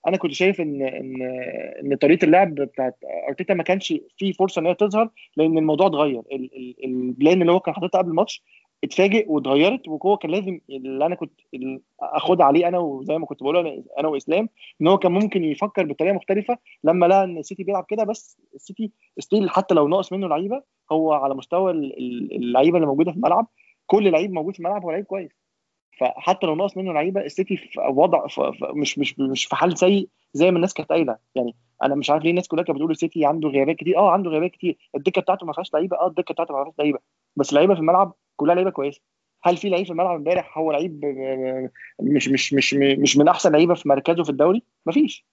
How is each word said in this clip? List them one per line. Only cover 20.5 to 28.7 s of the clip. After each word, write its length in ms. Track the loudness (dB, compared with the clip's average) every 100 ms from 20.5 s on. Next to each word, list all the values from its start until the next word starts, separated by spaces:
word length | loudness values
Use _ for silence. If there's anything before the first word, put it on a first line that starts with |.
| -8 _ _ _
هو 200 | -2 2
على 220 | 0 0
مستوى 380 | -4 -2 0 0
ال-، 260 | -2 -6 -8
ال-، 380 | -8 -8 -8 -6
اللعيبه 400 | 0 4 4 4
اللي 100 | 2
موجوده 240 | 2 0
في 60 | 0
الملعب، 300 | 2 2 0 _ _ _ _
كل 240 | 4 4
لعيب 220 | 2 0
موجود 220 | -4 -6
في 60 | -6
الملعب 220 | -6 -4
هو 80 | -4
لعيب 140 | -6
كويس. 260 | -6 -10 -10 _ _ _ _ _ _ -4
فحتى 480 | -4 -2 -2 0 0
لو 80 |
ناقص 220 | -2 -4 -4
منه 160 | -4
لعيبه، 280 | -2 -2 -2
السيتي 360 | -4 -4 -2 -4
في 240 | -6 -6
وضع، 460 | -2 4 4 4 -2
ف-، 140 | -4
ف-، 340 | -4 -4 -6